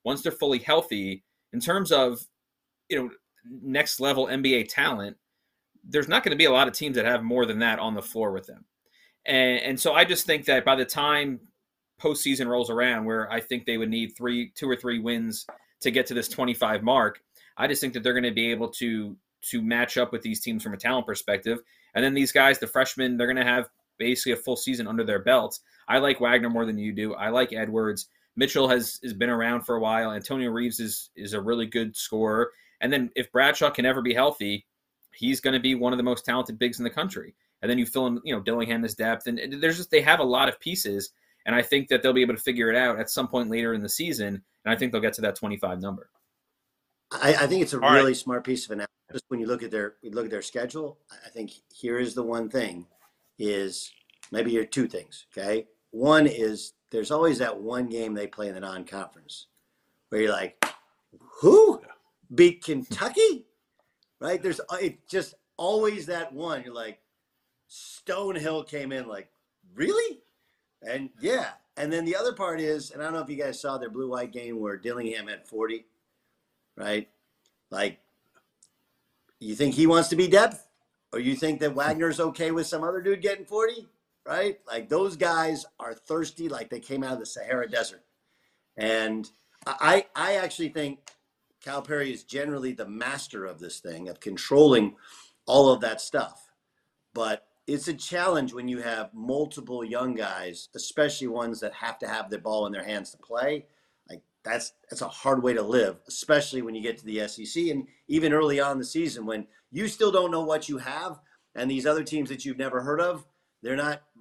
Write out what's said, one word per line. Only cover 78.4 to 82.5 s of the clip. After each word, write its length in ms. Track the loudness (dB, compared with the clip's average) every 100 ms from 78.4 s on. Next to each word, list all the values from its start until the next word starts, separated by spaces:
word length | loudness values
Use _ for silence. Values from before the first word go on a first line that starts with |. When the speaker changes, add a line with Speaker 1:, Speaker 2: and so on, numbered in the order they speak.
| _ _ _ _ _ _ _ _ _ -14
Speaker 2:
you 140 | -8
think 220 | 0 0 6
he 100 | 6
wants 220 | 6 4
to 60 | 2
be 120 | 6
depth? 400 | 8 6 2 -20 _ _ _ _
Or 60 | -4
you 160 | -2 -2
think 260 | -2 0
that 120 | -2
Wagner's 460 | 0 0 2 0 0
okay 320 | -2 -2 -2